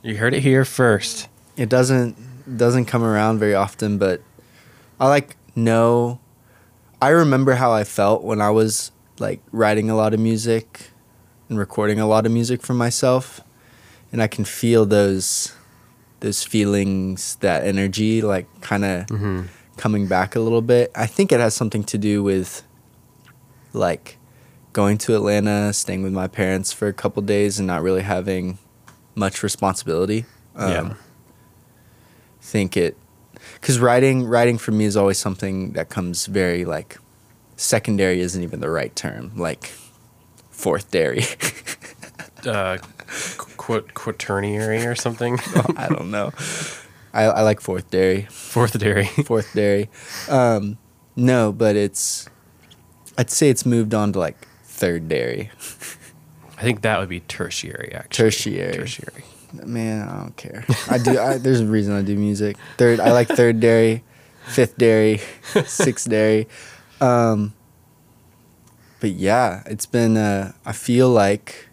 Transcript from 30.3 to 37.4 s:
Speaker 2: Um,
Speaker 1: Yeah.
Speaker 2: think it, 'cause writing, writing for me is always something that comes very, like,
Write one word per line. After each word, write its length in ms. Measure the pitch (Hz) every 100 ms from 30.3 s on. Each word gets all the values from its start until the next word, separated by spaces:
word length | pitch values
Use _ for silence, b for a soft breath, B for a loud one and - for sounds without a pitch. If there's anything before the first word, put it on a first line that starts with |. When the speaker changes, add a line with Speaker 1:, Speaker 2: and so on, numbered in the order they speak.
| b b -
Speaker 2:
Um, 140 | 98
Speaker 1:
Yeah. 240 | 87 98 107 b b b b b b b b b b b b b b
Speaker 2:
think 360 | - 110 92 95
it, 200 | 85 - _ _ _ B B B
'cause 180 | - 123
writing, 480 | 120 123 135 131 120
writing 320 | 120 120 117
for 140 | -
me 120 | 107
is 120 | 107 104
always 220 | 98 95
something 540 | 104 95 98 95 92
that 160 | - 82
comes 380 | - 90 85 -
very, 380 | 98 90 87
like, 340 | 90 78 - - _ _ _ _